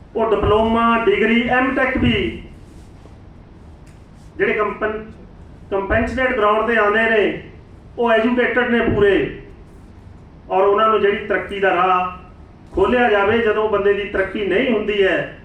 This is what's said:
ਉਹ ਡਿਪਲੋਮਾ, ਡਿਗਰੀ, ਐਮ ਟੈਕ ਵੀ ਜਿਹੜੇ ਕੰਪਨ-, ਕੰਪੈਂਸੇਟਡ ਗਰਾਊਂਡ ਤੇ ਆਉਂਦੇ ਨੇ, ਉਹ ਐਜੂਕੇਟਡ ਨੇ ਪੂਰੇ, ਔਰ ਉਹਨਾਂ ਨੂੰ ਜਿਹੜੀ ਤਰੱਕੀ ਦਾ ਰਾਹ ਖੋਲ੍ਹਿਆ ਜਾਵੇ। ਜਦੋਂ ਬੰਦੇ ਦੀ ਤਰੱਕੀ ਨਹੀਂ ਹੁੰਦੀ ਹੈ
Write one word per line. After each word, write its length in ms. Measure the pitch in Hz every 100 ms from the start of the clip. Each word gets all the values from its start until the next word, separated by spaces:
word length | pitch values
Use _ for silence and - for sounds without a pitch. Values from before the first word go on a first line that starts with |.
| - 226
ਉਹ 140 | 226
ਡਿਪਲੋਮਾ, 760 | 202 202 214 226 226 233 226 196
ਡਿਗਰੀ, 360 | 202 226 233 233
ਐਮ 260 | 254 269 269
ਟੈਕ 220 | 254 -
ਵੀ 460 | 240 208 175 - - - - - - - - - - - - - - - - - - - - -
ਜਿਹੜੇ 160 | 208
ਕੰਪਨ-, 500 | 226 208 - 220 220 220 - - - - - -
ਕੰਪੈਂਸੇਟਡ 640 | 196 190 220 240 240 254 214
ਗਰਾਊਂਡ 320 | 208 214 220
ਤੇ 100 | 226
ਆਉਂਦੇ 260 | 208 220 226
ਨੇ, 340 | 220 175 - - - - - - -
ਉਹ 140 | 233
ਐਜੂਕੇਟਡ 580 | 226 240 240 240 247 233
ਨੇ 100 | 233 190
ਪੂਰੇ, 560 | 202 202 175 - - - - - - - - - - - - -
ਔਰ 140 | 185
ਉਹਨਾਂ 260 | 202 202 220
ਨੂੰ 120 | 208
ਜਿਹੜੀ 240 | 202 - -
ਤਰੱਕੀ 340 | 190 - 196
ਦਾ 160 | 190 175
ਰਾਹ 420 | 185 185 185 - - - - - -
ਖੋਲ੍ਹਿਆ 360 | 170 208 247 240
ਜਾਵੇ। 280 | 208 196 233
ਜਦੋਂ 320 | 214 214 214
ਬੰਦੇ 240 | 202 196
ਦੀ 100 | 202
ਤਰੱਕੀ 420 | 202 190 190 220 196
ਨਹੀਂ 280 | 190 262
ਹੁੰਦੀ 300 | 214 202 208
ਹੈ 340 | 190 98 - -